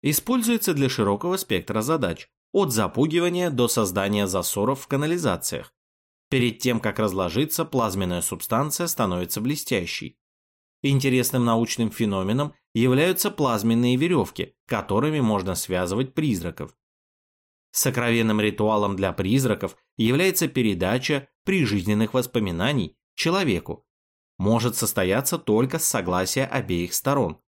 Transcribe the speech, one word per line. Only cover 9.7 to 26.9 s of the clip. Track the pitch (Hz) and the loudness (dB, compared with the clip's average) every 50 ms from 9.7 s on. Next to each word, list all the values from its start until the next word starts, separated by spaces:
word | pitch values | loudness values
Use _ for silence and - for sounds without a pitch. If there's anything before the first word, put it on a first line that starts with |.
| 127 98 87 82 - - - - _ _ _ _ _ _ _ _ _ _ _ _ _ _ | -2 -2 -2 -4 -8 -10 -10 -12 _ _ _ _ _ _ _ _ _ _ _ _ _ _
Интересным | - 139 139 135 135 135 127 127 120 - - 127 120 | 0 2 2 2 2 2 2 2 2 2 0 0 2
научным | 120 117 113 117 110 - - 117 104 | 2 2 2 0 -2 0 -2 -2 -2
феноменом | - - 117 104 98 95 92 98 110 135 147 147 - _ _ _ _ | 0 -2 -2 0 0 0 0 0 0 0 -2 -4 -6 _ _ _ _
являются | 113 120 127 127 135 156 185 185 185 - 208 | 2 2 4 4 4 2 2 0 0 -2 -4
плазменные | 202 - 147 127 113 104 101 117 113 117 123 123 127 | -2 0 0 0 0 0 2 2 2 4 4 2 2
верёвки, | 127 151 175 180 139 98 - - - 85 - _ _ _ | 2 2 2 2 2 0 -2 -4 -8 -8 -8 _ _ _
которыми | - 123 104 - - 98 107 131 156 156 151 | -6 -6 -6 -2 0 0 0 0 0 0 0
можно | 127 110 104 98 90 95 90 | 2 2 2 0 0 -2 -4
связывать | - - - 92 90 92 87 95 113 131 - _ | -4 -4 -2 -2 -2 0 -2 -2 -2 -4 -4 _
призраков. | - 156 143 107 90 82 87 - - 73 - _ _ _ _ _ _ _ _ _ _ _ _ _ _ _ _ _ _ _ _ | -2 0 0 -2 -2 -4 -8 -8 -8 -14 -14 _ _ _ _ _ _ _ _ _ _ _ _ _ _ _ _ _ _ _ _
Сокровенным | - - - 139 127 120 120 120 117 117 113 110 107 107 | -4 0 0 0 0 0 2 2 4 4 4 4 2 2
ритуалом | 107 107 101 - 107 107 110 104 104 101 98 | 2 0 2 2 2 2 4 2 2 0 0
для | 95 98 95 87 | 0 -2 -2 0
призраков | - 92 92 117 135 131 120 101 - - 92 - _ _ _ _ | -2 0 2 2 2 2 2 0 -2 -4 -8 -8 _ _ _ _
является | - 110 113 127 147 185 190 185 - 170 | 0 2 2 4 4 2 2 2 0 -2
передача | 139 131 139 117 107 98 85 92 90 110 127 131 - 151 135 131 _ _ _ _ | 0 0 0 2 2 2 0 0 0 0 0 0 -2 -2 -2 -4 _ _ _ _
прижизненных | - 190 190 139 104 104 101 87 101 107 104 110 107 - | 0 2 2 2 2 0 0 0 0 2 2 2 2 0
воспоминаний | 127 120 - - 120 107 95 82 82 95 131 151 131 90 - _ _ _ _ _ | -2 -2 0 -2 -2 -2 0 -2 -2 0 0 0 0 -2 -4 _ _ _ _ _
человеку. | - - 165 175 196 190 139 95 82 - - - - _ _ _ _ _ _ _ _ _ _ _ - | -4 -2 0 0 2 2 0 0 -2 -2 -8 -12 -12 _ _ _ _ _ _ _ _ _ _ _ -2
Может | 90 104 113 117 113 123 110 | 2 2 2 4 2 0 0
состояться | - 117 107 - 110 95 92 98 127 135 - 170 | 0 -4 -2 0 0 2 2 2 2 0 -2 -4
только | 160 - - 147 160 139 135 151 | -2 0 2 2 2 2 2 0
с | 165 - | -2 -2
согласия | - - 117 92 90 90 - 92 - - 135 135 | -2 -2 -2 -2 0 0 0 0 0 -2 -2 -2
обеих | 131 - 131 104 92 90 85 87 87 | -2 -2 -6 -2 -2 -2 -2 -2 -2